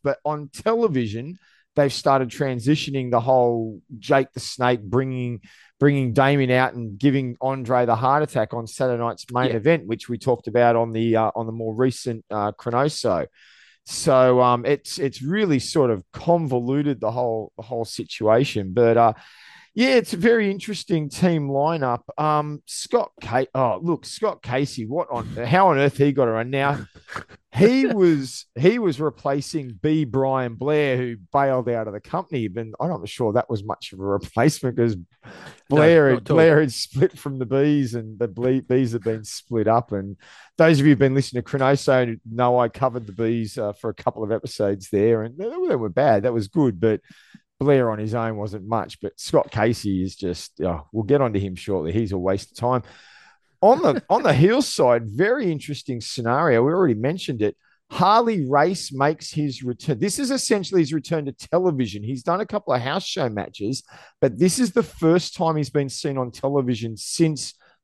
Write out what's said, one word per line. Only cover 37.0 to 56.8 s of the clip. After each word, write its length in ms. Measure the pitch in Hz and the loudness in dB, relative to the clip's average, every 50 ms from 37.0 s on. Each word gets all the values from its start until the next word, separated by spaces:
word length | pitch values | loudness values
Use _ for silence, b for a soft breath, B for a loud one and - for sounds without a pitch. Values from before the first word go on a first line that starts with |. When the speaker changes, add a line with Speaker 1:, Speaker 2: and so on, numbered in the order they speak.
| 165 190 - 147 | 0 0 0 -4
Speaker 1:
from 180 | - 143 135 131 | -10 -8 -6 -6
the 80 | 127 | -4
Bees, 480 | 107 131 135 143 151 147 147 135 117 117 | -2 0 2 2 4 2 2 0 -2 -4
and 240 | 120 110 110 107 98 | -6 -8 -10 -6 -4
the 100 | 120 110 | -4 -4
Ble-, 340 | 92 117 120 131 131 131 | -2 -2 0 0 2 0
Bees 320 | - - 127 131 131 117 113 | 0 2 2 2 2 0 -2
have 100 | 117 - | -2 -2
been 200 | 113 110 110 110 | -4 -4 -4 -8
split 420 | - - - - - 120 113 104 107 | -12 -14 -14 -10 -4 -2 0 2 2
up. 240 | 113 120 120 - | 2 2 2 0
And 260 | 104 98 98 101 98 B B B B B B B _ - | -4 -6 -6 -8 -12 B B B B B B B _ 4
those 220 | 160 165 165 139 | 4 6 6 6
of 80 | 139 156 | 6 6
you 60 | 143 | 6
who've 60 | 117 | 6
been 140 | 143 135 135 | 4 4 4
listening 300 | 139 135 - - 123 117 | 2 0 -2 -4 -6 -6
to 60 | - | -4
Chronoso 680 | - 139 135 131 139 139 - - 135 127 123 117 113 - - 113 | -2 0 2 2 2 2 2 2 2 4 2 0 -2 -6 -10 -8
know 300 | 113 120 123 123 120 123 | -4 0 2 2 4 4
I 100 | 120 113 | 2 0
covered 360 | - - 131 131 117 123 113 | 0 -2 -2 -2 -2 -4 -8
the 80 | 104 95 | -10 -6
Bees, 460 | 98 113 110 113 117 113 101 - - | -4 -2 -2 0 -2 -4 -6 -6 -6
uh, 140 | 110 104 104 | -6 -6 -6
for 180 | - - 113 | -6 -8 -8
a 20 | 101 | -8
couple 300 | - - 123 - 110 110 | -8 -12 -16 -12 -10 -6
of 80 | 101 | -6
episodes 580 | 113 104 - 117 - - 107 98 101 98 98 - | -4 -6 -6 -8 -6 -4 -2 -2 -2 -4 -6 -6
there, 320 | - 98 104 113 117 110 | -2 0 2 2 0 0
and 160 | 107 117 123 156 | -2 -6 -10 -10
they, 80 | 196 233 302 359 370 349 | -10 -8 -6 -6 -4 -2
they 80 | 208 | -2
were 140 | 131 113 104 | -4 -4 -4
bad. 340 | 85 131 143 151 110 98 101 | -2 0 2 2 2 2 0
That 100 | 127 117 | -2 -2
was 140 | 117 101 98 | -4 -6 -4
good, 320 | - 170 147 127 98 82 | -2 0 0 0 0 0
but 220 | 110 110 107 - b b b b b b b b b _ _ - | 0 0 0 -2 b b b b b b b b b _ _ -4
Blair 300 | 135 143 143 131 123 113 | 0 2 2 2 2 0
on 80 | 107 107 | -2 -4
his 160 | 107 110 110 | -6 -6 -4
own 240 | 120 113 113 110 104 | -4 -4 -4 -6 -6
wasn't 300 | 104 104 98 104 92 107 | -8 -10 -10 -12 -8 -6
much, 340 | 117 110 92 - - - | -4 -4 -4 -6 -10 -12
but 180 | - - - - | -12 -12 -12 -12
Scott 300 | - - - 147 - - | -8 -2 0 0 0 0
Casey 540 | - 113 107 120 117 - - 104 95 92 92 | 0 0 0 0 0 -2 -2 -2 -2 -2 -4
is 120 | 95 - | -4 -6
just, 460 | - 98 90 87 - - - _ - | -6 -6 -6 -6 -8 -10 -16 _ -6
oh, 260 | 92 90 85 78 76 - | -4 -4 -4 -6 -8 -8
we'll 100 | - 110 107 | -6 -6 0
get 160 | 98 143 143 | 0 2 2
onto 180 | 135 120 104 98 | 2 0 0 -2
him 160 | 98 98 90 | -4 -4 -6
shortly. 360 | 87 - - 98 90 76 82 | -8 -6 -4 -4 -2 -2 -2
He's 200 | 87 113 117 92 | -2 -2 -2 -2
a 60 | 98 92 | -4 -2
waste 340 | 90 95 95 98 - - | -2 -2 -2 -2 -4 -10
of 60 | _ - | _ -6
time. 260 | 117 123 127 123 b b b b b b b b b b b b b b b _ | -2 -2 0 -2 b b b b b b b b b b b b b b b _
On 200 | 180 208 254 320 | 4 4 6 6
the, 220 | 359 160 131 - - | 4 2 0 0 0
Speaker 2:
<laughs> 40 | - | 0
Speaker 1:
on 100 | 185 233 | 0 2
the 120 | 302 202 127 | 2 2 4
heel 280 | 123 160 196 233 285 | 6 6 6 6 4
side, 480 | 269 - - - 147 123 120 117 117 107 | 0 0 0 2 4 4 4 2 0 -2
very 420 | 101 123 185 208 247 294 240 180 | -2 0 0 0 0 0 0 -2
interesting 480 | 160 139 - - 143 - - - 127 117 | -4 -4 -6 -10 -10 -10 -8 -8 -8 -8
scenario. 640 | - - - - 117 117 123 139 170 160 123 113 | -8 -10 -10 -6 -2 -2 0 2 2 4 4 4
We 100 | 123 143 | 4 4
already 220 | 165 190 | 2 2